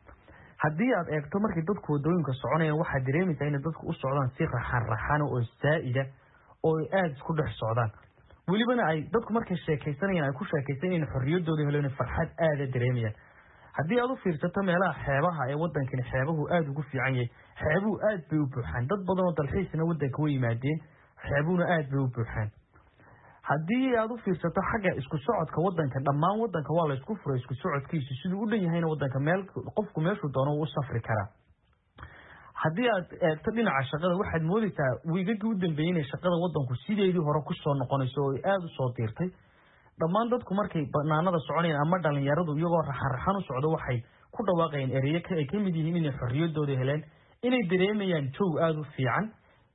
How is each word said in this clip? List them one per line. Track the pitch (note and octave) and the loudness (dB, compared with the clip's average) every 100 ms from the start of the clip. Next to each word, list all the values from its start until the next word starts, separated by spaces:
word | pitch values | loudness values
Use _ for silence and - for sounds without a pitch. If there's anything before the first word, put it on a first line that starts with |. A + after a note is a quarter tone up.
| - - - - - | -20 -20 -20 -20 -18
Haddii | - D3+ D#3 B3 | -2 0 2 2
aad | G#3 E3 | 2 0
eegto | D3+ D3 G3 | -2 -2 0
markii | G#3+ E3+ E3 | 0 0 0
dadku | G#3 - | -2 0
waddooyinka | D3 D3 F3+ C#3 | 0 2 2 2
soconayaan, | B2+ A#2+ D#3 D#3 D3+ | -2 0 2 2 0
waxaad | - C3+ | 0 0
dareemaysaa | C3 D3 F#3 D3 D3 | 0 2 2 0 -2
inay | C#3+ | -2
dadku | D3+ D3+ | -4 -6
u | - | -6
socdaan | E3 C3 C#3+ B2+ | -4 -2 0 0
si | - D#3+ | 0 -2
raxan | A#2+ - B2 A2 | -2 -2 -2 0
raxan | A2 - D3 | -2 0 0
oo | D3 B2+ A2+ - | 2 0 -4 0
zaa'ida, | C#3+ D#3+ B2+ B2 C3+ - _ _ - - | 2 2 0 -2 -2 -8 _ _ -20 -2
oo | D#3+ D#3+ | 0 2
ay | D3+ | 2
aad | G3 F3 | 2 0
isku | C3 - | -2 -4
dhex | D#3 C3+ | -2 -2
socdaan. | - A2 A2+ A2 - - _ - - | -2 0 2 0 -2 -20 _ -20 -12
Welibana | - G3+ A#3 A#3+ E3 | -2 2 2 2 2
ay | D#3+ | 0
dadku | C3 A3+ A3+ | 0 -2 0
markay | A3+ A3+ F3 | -2 0 -4
sheekaysanayaan, | - D3 D#3 C#3+ G3 F#3 C#3 | 0 -2 -2 -2 0 2 0
ay | |
ku | C#3 | -2
sheekaysanayaan | G#3 D#3 C3 C3+ F3+ F3 D3 | -2 -2 -2 -2 0 0 0
xorriyaddooda | C3 B2+ F3+ E3 D#3 | -2 0 0 0 0
heleen, | D3 D3 C#3+ | 2 2 0
farxad | - B2+ - D#3+ | -2 -2 -2 -2
aad | - D#3+ D3 | 0 0 2
ah | C#3 | -2
dareemayaan. | C3 B2 B2 A2 - - - - - - | 0 0 0 -2 -6 -16 -20 -20 -20 -12
Haddii | - D3+ B3 | -4 0 2
aad | B3 | 2
u | C4 | 0
fiirsato | F#3+ D3+ F3 G3 | -2 0 -2 0
meelaha | G3 F3 F#3 D3 | 2 2 2 0
xeebaha | - C#3 F3 E3 | 0 2 2 0
ee | B2+ D3 | -2 -2
waddankani, | E3+ D3+ C3 B2+ | -2 -2 -2 -2
xeebuhu | B2 C3 C3+ D#3+ - | -2 -2 0 0 2
aad | F3 D3 | 2 0
ugu | C#3+ | -4
fiican | D3 C3 C3 | -4 -2 0
yahay, | B2+ A#2+ - - - | 0 -2 -6 -20 -4
xeebuhu | D#3+ E3 G#3+ F3 | 0 2 2 0
aad | G#3 G3+ | 0 0
bay | - D#3 | -2 0
u | C#3 | 0
buuxaan. | C3 E2 A#2+ B2+ | -2 -4 -4 -2
Dad | G3+ | -2
badan | F3+ F#3 F3+ | 0 2 2
oo | D#3+ | 0
dalxiisna | C#3+ D#3 F3+ D#3 | 0 -2 -2 0
waddanka | E3 E3 C#3 - | 0 0 -2 0
way | D3+ | 0
yimaadeen, | C3+ A#2+ A2+ C3+ D#3+ - - - - | 2 2 0 0 -2 -6 -20 -20 -12
xeebuhuna | - C#3 D#3 F3+ E3+ | -2 0 2 2 2
aad | E3+ C3+ | 0 0
bay | C#3 | 0
u | C3 | 0
buuxaan. | A#2+ A2+ A2+ G#2 - _ - - _ - - - - | -2 -4 -4 -6 -8 _ -20 -20 _ -20 -20 -20 -10
Haddii | - D3 D#3+ B3 C4 | -2 -2 0 2 2
aad | A#3 A3 | 2 0
u | A#3 | -2
fiirsato | G3+ E3+ E3+ F#3+ | -2 0 0 0
xagga | F#3 A3+ F#3+ | 0 0 0
isku | - - D#3 | -2 -2 -4
socodka | - G#3 D#3+ - | 0 0 0 0
waddanka, | F#3 E3+ C#3+ C3 | 0 2 -2 0
dhammaan | C3+ C#3+ E3+ G#3+ | 0 2 2 2
waddanka | A#3 F3 C#3+ | 0 -2 0
waa | D#3+ D#3+ | 0 2
la | |
isku | C3+ - G#3+ | 0 -4 -6
furay, | C#3+ C3 | -2 -2
isku | - | -2
socodkiisu | B2+ F#3 C#3+ C3 D#3+ C3 | -4 -2 -2 -2 -4 -4
siduu | B2 F#3 F#3+ | -6 -4 -2
u | G#3+ | 0
dhan | A3+ | 0
yahayna | E3+ E3+ E3 | 0 0 0
waddanka | D3+ C#3+ C3 | 0 -2 0
meel | D3 F#3 F#3+ - C3 | 0 0 -2 -8 -6
qofku | - G#3 - | -4 -2 0
meeshuu | D#3+ G#3 D3 | 0 0 -2
doono | C3 C#3 | 0 0
wuu | D3 | 0
u | D#3 | -2
safri | - B2+ A#2 | -4 -4 -4
karaa. | - G#2+ G2+ _ _ _ _ _ _ - - - - - - | -2 -2 -2 _ _ _ _ _ _ -20 -18 -18 -20 -20 -16
Haddii | - D#3+ E3 B3 | -2 -2 2 2
aad | G3+ E3+ - | 2 -2 0
eegto | E3 D#3 - | 0 0 0
dhinaca | A3 G#3+ C3+ | 0 2 2
shaqada, | C3 D3+ F3+ F3+ | 0 0 0 0
waxaad | G3+ E3 | 0 0
moodaysaa | D#3+ G#3 G#3 - C3+ A#2 | 0 2 0 0 0 0
wiigagii | E3 F3 F#3 A3 A3 | -2 -2 0 -2 0
u | |
dambeeyey | G#3 F3 D3 E3 | 0 0 0 0
inay | F3 | 0
shaqada | C3+ - F3+ | -2 -2 0
waddanku | F3 F3+ D3+ B2 | 2 0 0 -2
sideedii | B2 - G#3 F#3+ F3+ | -4 -2 2 2 2
hore | D3 D3+ | 2 0
ku | - | -2
soo | F3 D3+ | -4 -2
noqonayso | C#3 B2+ C#3 C3 D3 | -2 0 0 0 0
oo | C#3 | 0
ay | C3+ | 0
aad | F#3 G3 | 0 0
u | E3+ | -2
soo | - B2+ | -4 -4
diirtay. | A#2 A2 - F3+ - _ _ _ _ - - | -2 -4 -2 -6 -6 _ _ _ _ -16 -4
Dhammaan | E3 G3+ A#3 | 0 2 2
dadku | B3 - | 0 0
markay | F#3+ F#3+ E3 C#3 | -2 0 -2 -2
bannaanada | D3+ D3 D#3 F#3 E3+ | 0 2 2 4 2
soconayaan | - D3+ E3+ D3 | 0 0 2 2
ama | D3+ F#3 | 2 2
dhalinyaradu | D#3+ C#3+ C#3 D3+ F3 | 2 2 2 2 2
iyagoo | D3 E3+ E3+ | 0 2 2
raxan | C#3+ B2 C#3 | 2 0 -2
raxan | B2+ F3 G3 | 0 0 0
u | F3+ | -2
socdo, | B2+ D#3 | -2 0
waxay | D#3+ - B2 - _ - | 0 0 -4 -4 _ -14
ku | - | -4
dhawaaqayaan | G3 E3+ E3 D3 C3 | 0 2 2 0 0
ereyo | C3+ C3+ E3 | 2 2 0
ka, | - | 0
ay | F3 C#3 | -2 0
ka | G#3 | 0
mid | G3 D#3+ | 0 2
yihiin | D#3 F3 | 0 2
inay | D3+ | 0
xorriyaddooda | C3 B2 C3+ E3+ D#3 D3 C3 | 0 -2 0 0 0 0 2
heleen, | C3 D3+ - - _ _ | 2 0 -4 -16 _ _
inay | A#3+ B3+ | 0 2
dareemayaan | F3+ F3+ F#3+ G#3+ G3 D#3+ C3+ | 4 4 4 2 0 0 0
joog | - G3 C#3+ | 0 0 2
aad | E3 D#3 | 2 0
u | |
fiican. | C#3+ - B2+ C3 A3 - _ _ _ | -4 -2 0 0 -2 -8 _ _ _